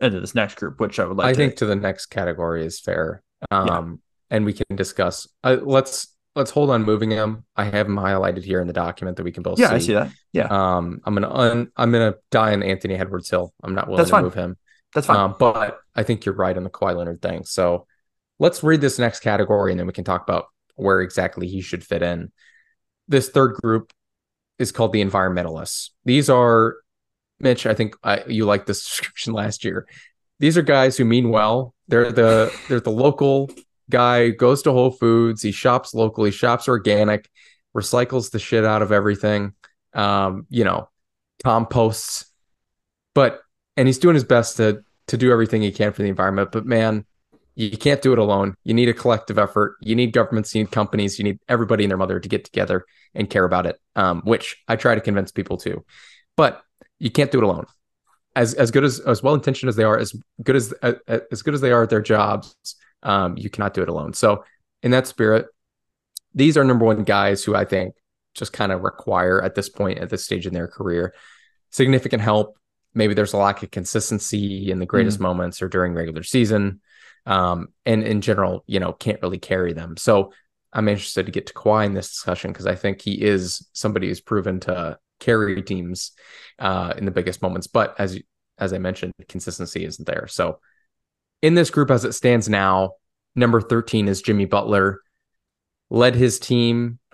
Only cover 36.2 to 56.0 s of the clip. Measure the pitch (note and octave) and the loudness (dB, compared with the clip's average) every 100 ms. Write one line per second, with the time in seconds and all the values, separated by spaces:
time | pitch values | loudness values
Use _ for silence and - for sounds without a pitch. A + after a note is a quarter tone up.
36.2 | G#2+ G2 B2 B2 - A#2+ G#2 G#2 G#2 G#2 | -2 2 0 0 0 0 2 2 2 0
37.2 | - _ _ _ _ G#2+ G2+ A#2+ B2 C3 | -4 _ _ _ _ -6 0 0 0 -2
38.2 | - G#2+ - A2+ G#2+ G#2+ G#2 G#2 G#2 G#2 | -4 -8 -2 2 2 2 2 2 2 0
39.2 | G#2+ G#2 G2+ - _ _ _ - G2+ G2+ | 0 -2 -4 -12 _ _ _ -4 0 0
40.2 | F#2+ F#2+ - B2 G2+ E2+ - _ _ _ | 0 -4 -6 0 0 0 -6 _ _ _
41.2 | _ - C3 A2+ A2+ B2 A2 A2 - - | _ -4 0 0 2 2 2 0 -8 -10
42.2 | - _ _ _ _ _ _ _ _ D3 | -12 _ _ _ _ _ _ _ _ 2
43.2 | B2 - _ _ _ - C3 C3 F3+ D#3 | 2 0 _ _ _ 2 2 4 4 6
44.2 | A#2 B2 A#2 - A2 G#2 _ _ - A#2 | 4 2 2 0 0 0 _ _ -6 0
45.2 | B2 A#2+ A2 A2+ G#2 - G#2 G2+ G2+ F#2+ | 4 4 2 0 0 0 -2 0 -2 0
46.2 | F#2+ G2 G2 A2+ A#2 A#2 A2+ G#2+ - _ | 0 0 -2 -4 0 2 2 -2 -6 _
47.2 | _ _ _ - G#2+ G2+ C#3+ C#3+ C3 A#2 | _ _ _ -8 -6 -2 0 2 4 4
48.2 | G#2 G2 G2+ G2+ - A2+ A#2+ A2+ B2+ A2 | 4 2 0 -4 -2 2 2 2 0 0
49.2 | - G#2 G2+ G#2 G#2 - G#2+ A2+ B2 A#2 | 0 0 0 0 -2 -4 -2 0 2 2
50.2 | A2 A2 G2+ A2 G#2+ A2 G#2 G#2+ G2+ - | 0 -2 -2 -4 -2 -2 -2 -2 -2 -2
51.2 | G2+ G2 - A#2+ G#2+ G#2+ G2+ F#2+ F#2 F#2 | -4 -4 -2 0 2 2 0 0 -2 -4
52.2 | F#2 - - G2 F#2+ F#2+ - _ _ - | -4 -6 -4 -4 -2 -2 -6 _ _ -6
53.2 | G2+ G#2 F#2 F2+ F2 - _ - F#2+ F2 | -2 0 2 0 -2 -6 _ 0 0 2
54.2 | F#2 A2+ - - - A2+ A#2+ G#2+ - G2+ | 0 0 -2 -10 -4 0 2 0 0 -2
55.2 | F#2+ - F#2+ F#2 F#2+ - - _ | -2 -6 -6 -6 -8 -10 -12 _